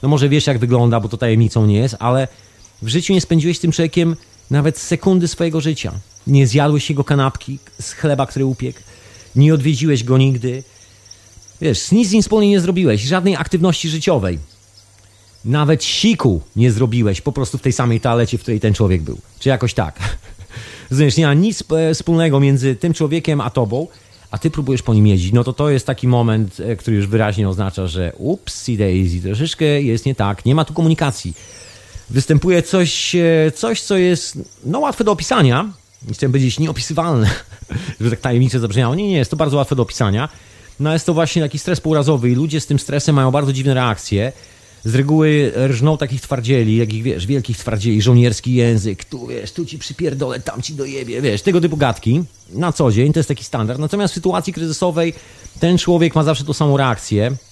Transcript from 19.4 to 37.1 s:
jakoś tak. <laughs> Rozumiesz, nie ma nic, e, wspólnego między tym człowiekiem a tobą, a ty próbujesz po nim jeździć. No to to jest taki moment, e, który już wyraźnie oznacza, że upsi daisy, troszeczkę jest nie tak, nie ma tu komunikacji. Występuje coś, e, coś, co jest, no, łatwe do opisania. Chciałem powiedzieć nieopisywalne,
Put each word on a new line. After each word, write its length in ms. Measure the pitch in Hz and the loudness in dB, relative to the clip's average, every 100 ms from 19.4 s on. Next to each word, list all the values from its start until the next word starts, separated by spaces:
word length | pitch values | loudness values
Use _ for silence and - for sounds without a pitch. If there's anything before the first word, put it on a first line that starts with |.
| 135 | -2
jakoś 240 | 131 123 | 0 0
tak. 260 | - 85 - 98 - - - | -2 -4 -4 -8 -8 -12 -20
<laughs> 480 | - - - - - | -18 -18 -18 -20 -6
Rozumiesz, 260 | 131 147 143 | 0 2 4
nie 80 | 160 | 2
ma 80 | |
nic, 300 | 143 202 214 - | 4 2 -2 -4
e, 220 | 160 160 | -2 0
wspólnego 460 | 156 - 165 165 139 | -2 0 0 2 4
między 360 | 139 139 135 123 | 4 2 0 -2
tym 180 | 170 | -2
człowiekiem 480 | 160 151 165 160 147 | -2 -2 -2 -2 -2
a 80 | 120 | -2
tobą, 380 | - 113 120 165 - - - - | -2 -2 -2 -6 -12 -20 -20 -12
a 60 | 107 | -6
ty 120 | - | -4
próbujesz 320 | 151 135 127 | -4 -2 -2
po 120 | - | 2
nim 140 | 110 104 | 4 4
jeździć. 260 | 95 87 | 4 2
No 100 | 117 | 0
to 100 | 120 | 0
to 160 | - 147 | -2 0
jest 160 | 139 - | 0 -2
taki 220 | 131 127 | -2 0
moment, 520 | 123 117 110 104 - | 2 2 0 -2 -6
e, 160 | 98 113 | -8 -6
który 220 | - 107 | -2 -2
już 100 | 101 | 0
wyraźnie 420 | 110 107 101 101 | 0 0 0 -2
oznacza, 380 | 95 98 95 92 | 0 -4 -4 -6
że 240 | 82 87 - | -4 -6 -6
upsi 600 | 101 190 - - - 113 | -6 -6 -8 -12 -6 -2
daisy, 440 | 101 92 92 85 | 2 2 0 -2
troszeczkę 440 | 95 104 160 - 156 | -4 -4 -4 -2 0
jest 400 | 147 143 113 - | 0 0 -2 -2
nie 100 | 135 | -2
tak, 300 | 101 101 - | -2 -2 0
nie 100 | 147 | 0
ma 100 | 156 | 0
tu 80 | |
komunikacji. 600 | 160 160 160 151 - - 82 - - - - - - - | 0 0 2 0 -4 -10 -12 -18 -20 -20 -20 -20 -20 -4
Występuje 540 | 127 131 151 170 180 | -4 2 2 4 2
coś, 520 | 165 190 175 - - 175 | 2 0 0 -2 -2 0
e, 360 | 170 160 156 151 | 2 4 2 0
coś, 260 | 226 220 | -4 -4
co 160 | - 196 | -2 0
jest, 400 | 180 175 - 170 - - - | 2 0 -4 -12 -16 -12 -6
no, 140 | 208 | -2
łatwe 240 | 302 - | -2 0
do 80 | 214 | 0
opisania. 580 | 196 - 254 143 131 208 190 _ _ 117 | 0 0 2 4 2 -2 -10 _ _ -12
Chciałem 180 | 104 139 | -4 0
powiedzieć 280 | 131 131 - | 2 0 0
nieopisywalne, 720 | 160 - - 160 165 | -4 -4 -6 -4 0